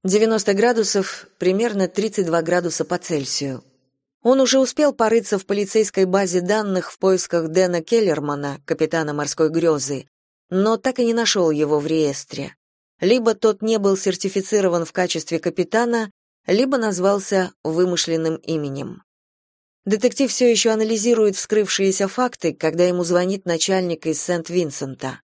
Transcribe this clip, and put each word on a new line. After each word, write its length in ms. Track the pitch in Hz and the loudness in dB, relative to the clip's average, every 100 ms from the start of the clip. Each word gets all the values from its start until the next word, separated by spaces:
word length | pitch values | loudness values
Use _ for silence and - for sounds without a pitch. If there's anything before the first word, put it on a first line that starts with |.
Девяносто 500 | 190 202 220 220 208 | 2 2 4 2 0
градусов, 720 | 196 233 226 208 202 196 - - _ | 2 2 2 0 0 -2 -8 -18 _
примерно 500 | 180 190 233 196 180 | 0 0 0 0 -2
тридцать 380 | - 214 208 175 | -2 -2 -2 0
два 140 | 170 | 0
градуса 440 | 165 175 175 - | 2 0 0 -4
по 140 | 156 180 | -4 -4
Цельсию. 680 | - 156 135 - 139 127 _ _ _ _ _ _ | -2 -4 -4 -6 -6 -8 _ _ _ _ _ _
Он 180 | 226 269 | 2 4
уже 200 | 254 269 | 4 4
успел 320 | 254 - 294 | 2 2 0
порыться 460 | 285 220 226 220 202 | 2 2 2 2 -4
в 80 | - | -2
полицейской 580 | 202 202 220 214 - | -4 0 0 2 2
базе 360 | 190 190 190 180 | 2 2 2 -2
данных 520 | 180 214 208 185 - | 0 0 0 -4 -4
в 60 | - | -2
поисках 500 | 190 185 - 170 160 | 0 0 0 -2 0
Дэна 340 | 170 185 175 | 0 2 0
Келлермана, 800 | 160 233 208 151 147 143 143 139 | 0 2 2 0 -2 -4 -6 -8
капитана 480 | - 160 156 165 151 | -6 -2 0 0 -2
морской 380 | 147 143 - 160 | -4 -6 0 0
грезы, 560 | 165 165 151 139 135 - _ _ _ _ | 2 2 0 -2 -6 -10 _ _ _ _
но 260 | 185 208 220 | 0 2 0
так 240 | 262 254 | -2 0
и 40 | |
не 100 | 233 | 0
нашел 360 | 233 226 208 170 | 0 0 2 2
его 300 | 151 147 151 | 2 0 0
в 80 | 147 | 0
реестре. 680 | 160 147 139 - - - - _ _ _ _ | 0 0 -2 -8 -10 -12 -14 _ _ _ _
Либо 340 | 180 247 233 | 2 2 2
тот 280 | 214 220 202 | 2 0 0
не 160 | 220 220 | -2 0
был 180 | 196 190 | 2 2
сертифицирован 880 | 196 185 196 196 190 208 190 175 | 0 -2 -4 -4 0 0 2 0
в 80 | 165 | -2
качестве 480 | - 180 165 - 165 | -4 -2 -4 -4 -4
капитана, 680 | 175 165 175 220 240 233 214 _ _ _ - | -4 -4 -2 0 0 -2 -4 _ _ _ 0
либо 320 | 196 269 262 | 2 2 0
назвался 760 | 220 180 190 202 196 196 185 _ | 0 0 0 0 0 0 -2 _
вымышленным 720 | 156 160 185 175 - 165 160 160 | -4 0 0 0 -2 -2 -2 -4
именем. 680 | - 160 143 135 127 120 _ _ _ _ _ _ _ _ | -6 -6 -6 -8 -10 -14 _ _ _ _ _ _ _ _
Детектив 460 | - 208 247 - 269 | -2 0 0 2 0
все 180 | - 247 | 2 4
еще 240 | 220 226 | 4 2
анализирует 640 | 220 220 220 220 226 214 196 | 0 0 0 2 4 2 0
вскрывшиеся 720 | - 214 202 - 196 185 190 | -2 0 0 0 0 2 -2
факты, 440 | - 247 - 165 | -2 -4 -2 -4
когда 300 | 156 160 165 | -2 -2 2
ему 200 | 180 180 | 2 2
звонит 400 | 170 175 180 196 | 0 0 0 -4
начальник 640 | 180 165 175 190 180 165 160 | -4 -2 0 0 0 -4 -4
из 140 | 151 | -2
Сент-Винсента. 1000 | - 175 165 180 160 - 135 127 131 131 | -2 -2 -2 -2 -2 -4 -6 -8 -10 -10